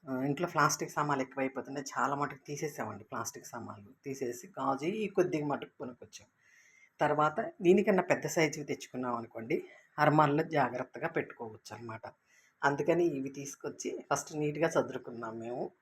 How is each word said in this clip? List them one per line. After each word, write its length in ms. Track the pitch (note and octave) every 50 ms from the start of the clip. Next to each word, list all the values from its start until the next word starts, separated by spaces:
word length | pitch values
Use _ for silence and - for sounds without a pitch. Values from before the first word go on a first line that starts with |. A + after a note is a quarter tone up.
| _ -
ఆ, 140 | C3 B2+ C3
ఇంట్లో 240 | C#3+ C#3+ C3+ F3 E3+
ప్లాస్టిక్ 440 | - D#3 D3 D3+ D3 - D#3+ E3+
సామాన్లు 340 | - E3 D3 D3 C#3+ C3+ C3
ఎక్కువైపోతున్నాయి. 720 | - - C#3 C3 C3+ - C3+ - - C3+ C#3+ C#3 - - C3+
చాలా 160 | B2 C3+ C#3+
మటుకు 300 | C#3 C#3+ C#3 D3 - _
తీసేసామండి 580 | - D3 C#3+ E3 D3+ D3 - A#2 G#2+ G#2 G2+ G2+
ప్లాస్టిక్ 420 | _ - A#2+ A2+ - - B2 -
సామాన్లు. 460 | - - A#2+ A2 G2+ G#2 G#2 G2+ G2+ - _ _
తీసేసి 420 | C#3+ C3 - C3+ A#2+ A#2+ - - -
గాజు 380 | - - C3 C3+ C3+ C3+ C#3+
ఈ 220 | E3+ G#3 A3 G#3+ F#3+
కొద్దిగా 400 | - - F3 - - D#3 D3 D3
మటుకు 300 | C#3 - - - _ _
కొనుక్కొచ్చాం. 500 | D3+ B2 B2 _ - - - - - _ _ _ _ _ _ _ _ _ _ _ - _ _ _
తర్వాత 500 | D#3+ D3 D3 D3 D3+ D#3 D3+ - A3+ - - _
దీనికన్నా 420 | G3 E3+ F#3 G#3 G3+ A3 G3 F#3 F3+
పెద్ద 240 | - C#3+ - - D3+
సైజువి 380 | - F3 D#3+ D3+ D3+ D#3 D3
తెచ్చుకున్నాం 500 | C#3+ C#3+ C#3 - - - B2+ B2+ B2 A#2+
అనుకోండి, 540 | A#2 A2+ A2 _ A#2+ A2+ A#2 D#3 - - - - - _ _ _ -
అరమాల్లో 440 | D3+ D3+ D3 D#3 D#3 C#3+ C#3+ D3 D#3+
జాగ్రత్తగా 640 | - D#3+ D3 C3+ A#2+ A#2 - G#2+ - _ B2 C3 E3+
పెట్టుకోవచ్చు 680 | E3 E3 - - - _ A#2+ A2+ G#2+ G2+ _ - G#2+ G#2+
అనమాట. 240 | A#2 A#2 A2 A2 - - - _ _ _ _ _ _ _ _ _ -
అందుకని 420 | C#3+ C#3+ C#3 D3 F3 E3+ E3+ F3
ఇవి 240 | E3+ D3 C3+ C3+ C3+
తీసుకొచ్చి 760 | C3+ C#3+ C#3 C3+ - _ - D3+ D3 - - - - - - _ D3
ఫస్ట్ 220 | C#3+ - - D#3+
నీట్‌గా 340 | D3+ D3+ D3 D3 D3 E3 E3
సర్దుకున్నాం 720 | - D3+ B2+ A#2+ B2+ B2+ - - A#2+ A2+ A#2 A2+ A2+ A2+
మేము. 320 | A2+ A#2 B2 C3+ F#3 - _ _